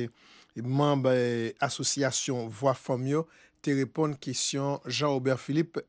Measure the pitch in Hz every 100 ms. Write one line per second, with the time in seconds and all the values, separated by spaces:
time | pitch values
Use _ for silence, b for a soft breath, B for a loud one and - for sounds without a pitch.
0 | 117 b b b b 120 123 135 147 139
1 | 131 127 123 117 113 - 135 - 135 143
2 | 135 - - 127 113 107 135 127 - 160
3 | 131 147 160 b b b - 139 123 -
4 | 156 139 - 127 - 139 139 143 123 123
5 | 147 135 131 127 - 147 160 -